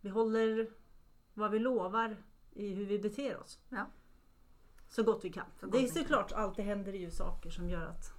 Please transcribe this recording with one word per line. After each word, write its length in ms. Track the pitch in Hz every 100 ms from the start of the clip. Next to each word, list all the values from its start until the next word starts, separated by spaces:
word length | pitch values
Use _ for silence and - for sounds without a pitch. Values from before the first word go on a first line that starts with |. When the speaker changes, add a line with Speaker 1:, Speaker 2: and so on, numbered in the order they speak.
Speaker 1:
vi 80 | 202
håller 600 | 202 226 226 220 220 226 - - - - - _
vad 180 | - 214
vi 80 | 214
lovar 580 | 240 240 185 220 226 208 - - -
i 220 | - 208
hur 120 | 190 202
vi 140 | 208
beter 380 | 208 208 277 -
oss. 220 | - - -
Speaker 2:
Ja. 160 | 247 277 - - - - - - - - - -
Speaker 1:
Så 160 | -
gott 220 | 226 208 -
vi 60 |
kan. 140 | 185 - -
Speaker 2:
Så 60 | 190
gott 60 |
Speaker 1:
Det 60 | 233
är 40 |
Speaker 2:
vi 60 | 254
kan. 100 | 339
Speaker 1:
såklart, 340 | - 277 196
alltid 340 | 214 202 196 202
händer 260 | 202 196
det 60 | 196
ju 140 | 175
saker 380 | - 175 175 165
som 200 | 165 175
gör 160 | 175 165
att 280 | - -